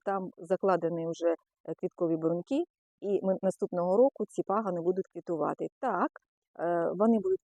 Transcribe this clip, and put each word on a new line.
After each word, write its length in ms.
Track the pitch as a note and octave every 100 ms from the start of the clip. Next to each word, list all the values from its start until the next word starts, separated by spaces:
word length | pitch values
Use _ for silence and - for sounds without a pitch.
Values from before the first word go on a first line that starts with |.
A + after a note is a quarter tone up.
| -
там 260 | G3 F#3 -
закладений 680 | F3 F#3 G3 F3 E3 E3+ E3
уже, 220 | E3 E3+
е, 60 | E3 _ _ - D#3+
квіткові 400 | F3+ - E3+ E3
бруньки, 460 | D#3+ E3+ F3 C#4 F4 _ _ _
і 180 | F#4+ G3
ми, 140 | F#3+ F#3+
наступного 560 | F#3+ - G3+ F3+ F3+ G3
року 280 | C4+ - G#3
ці 140 | -
пагони 380 | - G3 G#3+ F3
будуть 260 | E3 F#3 F3+
квітувати. 540 | F3 E3 E3 D3+ D#3 D#3+ -
Так, 300 | C4 F#3 G#3 - _ _ _ -
е, 320 | E3 E3+ E3 E3+
вони 240 | A3 A3+
будуть 200 | F#3+ F#3+